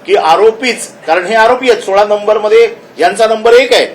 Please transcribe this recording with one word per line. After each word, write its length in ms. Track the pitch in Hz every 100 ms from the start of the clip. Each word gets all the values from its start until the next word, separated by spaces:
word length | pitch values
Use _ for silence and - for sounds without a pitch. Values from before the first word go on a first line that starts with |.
| -
की 100 | 196
आरोपीच, 720 | 156 170 220 220 254 214 - - -
कारण 180 | 170 180
हे 100 | 226
आरोपी 340 | 226 247 262
आहेत, 120 | 214
सोळा 200 | - 196 208
नंबरमध्ये 640 | 208 208 208 208 226 233 - - -
यांचा 280 | 175 202 220
नंबर 260 | 214 226
एक 200 | 240 254
आहे, 120 | 208 117